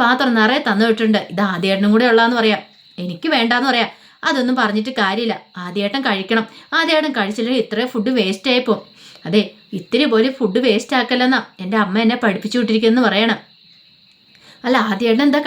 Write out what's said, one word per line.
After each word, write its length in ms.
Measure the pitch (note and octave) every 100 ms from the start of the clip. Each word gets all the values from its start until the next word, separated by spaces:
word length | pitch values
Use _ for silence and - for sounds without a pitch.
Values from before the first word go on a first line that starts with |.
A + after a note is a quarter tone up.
പാത്രം 320 | A#3+ B3+ C4 A3+
നിറയെ 220 | A3 C#4 C#4
തന്നു 160 | G3+ A3+
വിട്ടിട്ടുണ്ട്, 340 | A3 A3 G#3+ -
ഇത് 100 | E3+ G3+
ആദ്യേട്ടനും 400 | F3 F#3+ G3 G#3
കൂടെ 140 | A3 B3
ഉള്ളതെന്ന് 280 | A3+ A#3 A#3+
പറയാം." 200 | A3 G3+ - _ _ -
"എനിക്ക് 300 | F3+ E3+ D#4+
വേണ്ടാന്ന് 340 | C#4 A#3 B3 C4+
പറയാം." 200 | A#3+ G#3+ - - _ D#4+
"അതൊന്നും 280 | C#4+ B3 B3+
പറഞ്ഞിട്ട് 300 | G#3+ G#3+ A3 B3+
കാര്യമില്ല, 320 | G3 G3+ A#3 F#3 - -
ആദ്യേട്ടൻ 380 | F3+ F#3+ G3+ C4+ B3+
കഴിക്കണം, 380 | G3 F#3+ A3+ A3 - - D#4+
ആദ്യേട്ടൻ 340 | E4 D#4 D#4 A3+
കഴിച്ചില്ലെങ്കിൽ 440 | G3 G#3+ A#3 B3+
ഇത്രയും 260 | - A3 B3+
ഫുഡ് 180 | B3 G#3 B3+
വേസ്റ്റ് 320 | F#3+ G3+ C4
ആയിപ്പോ." 240 | B3 B3 G3+ - - - - -
"അതെ, 140 | G#3 G3+ - _ F#3
ഇത്തിരി 280 | - B3 C#4+
പോലും 200 | A3 B3+ C4
ഫുഡ് 200 | G#3+ G#3
വേസ്റ്റ് 300 | B3 G3+ - C4
ആക്കല്ലെന്നാ 400 | A#3 B3 B3+ B3+ - -
എൻ്റെ 140 | F#3 G#3+
അമ്മ 120 | F#3+ G#3
എന്നെ 120 | A3+ B3
പഠിപ്പിച്ചു 340 | A3 F#3+ G#3 B3
വിട്ടിരിക്കുന്നതെന്ന് 460 | G#3+ A3 A3+ A#3+ A3+
പറയണം." 300 | F#3+ A#3 G3+ - _ _ _ _ _ _ _ _ _ - -
"അല്ല, 120 | B3 B3+ G#3+
ആദ്യേട്ടൻ 340 | G3 A#3 A3+ C#4+
എന്താ 120 | C#4+